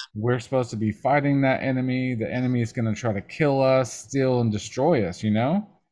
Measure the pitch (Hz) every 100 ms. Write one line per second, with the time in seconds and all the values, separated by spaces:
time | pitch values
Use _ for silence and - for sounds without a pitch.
0 | - 107 113 123 - 131 120 110 107 104
1 | 127 143 143 139 135 127 131 131 127 127
2 | 127 117 90 123 127 123 113 - 113 104
3 | 120 98 - - 147 135 131 131 123 -
4 | - 135 131 123 117 104 - - 147 143
5 | 90 90 107 110 131 196 208 _ _